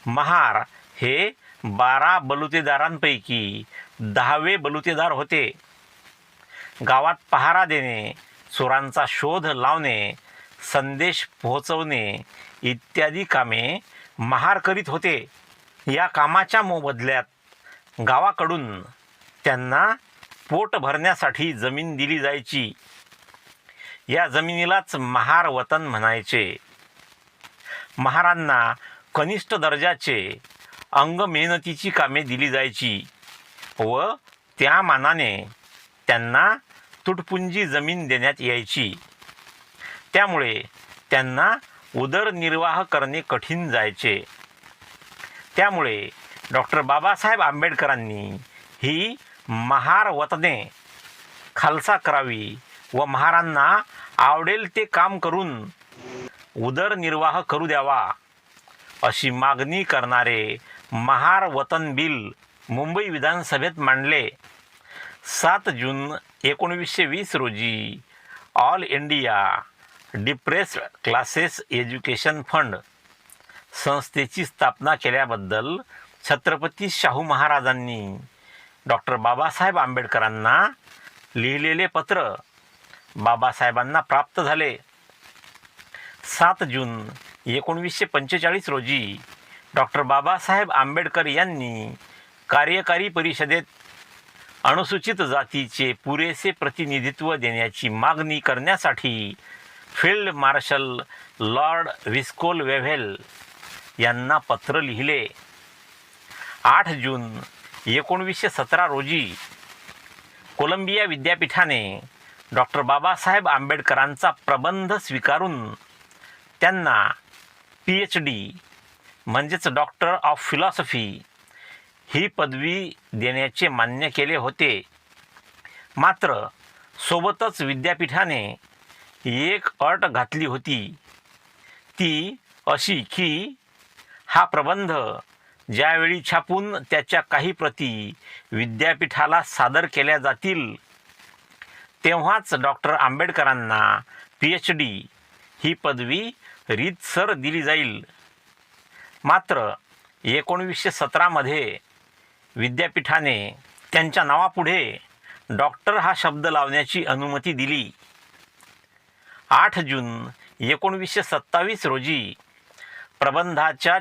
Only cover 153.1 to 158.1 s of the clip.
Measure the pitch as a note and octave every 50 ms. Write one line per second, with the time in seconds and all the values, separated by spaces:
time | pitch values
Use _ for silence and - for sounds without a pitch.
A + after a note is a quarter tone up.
153.1 | D3+ D#3+ D3+ C#3 A#2+ G#2 G2+ G2+ - - - - - - - - - E3 D#3+ D#3+
154.1 | - F#3 E3 C#3+ C#3+ D#3+ F#3 F#3 - F#3 E3+ D#3+ F#3 F3+ C3 A2+ G#2+ - - _
155.1 | _ _ _ - - - _ - G#2+ - C#3 D3 - - - G#3 G#3 G#3+ D#3+ F3+
156.1 | F#3 - - E3 D3 D3 D3 E3 D#3 D3+ C#3 C#3 C#3 D3 C#3+ - - F#3 D#3+ C3+
157.1 | C3 C3+ C#3+ C#3+ C#3+ C#3+ - F3+ D#3 B2+ C3+ C#3 D3+ C#3+ A2+ - - _ - -